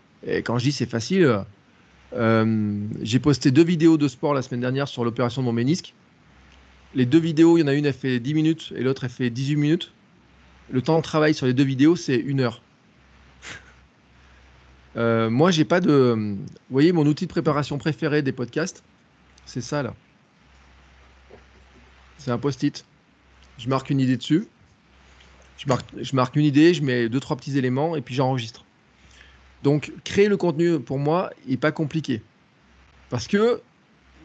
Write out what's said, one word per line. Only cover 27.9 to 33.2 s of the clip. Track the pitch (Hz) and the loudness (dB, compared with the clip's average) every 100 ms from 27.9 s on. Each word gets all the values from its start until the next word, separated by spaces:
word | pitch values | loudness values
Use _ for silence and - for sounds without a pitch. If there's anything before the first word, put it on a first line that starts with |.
| 160 | -4
et | |
puis | 123 127 | -6 -2
j'enregistre. | 131 131 113 - _ _ _ _ _ - - - _ _ | 0 -2 -6 -14 _ _ _ _ _ -20 -20 -20 _ _
Donc, | 143 147 - - | 0 0 -2 -12
créer | - 196 208 | -4 2 2
le | 196 | 2
contenu, | 175 151 170 160 | -2 0 0 -2
pour | 123 139 | -4 -4
moi, | 143 170 - - 107 | -2 -2 -4 -10 -8
est | 131 | -2
pas | 151 | -2
compliqué. | 151 151 165 143 113 - _ _ _ _ _ _ _ _ | -2 -4 -4 -4 -6 -8 _ _ _ _ _ _ _ _
Parce | 120 | -8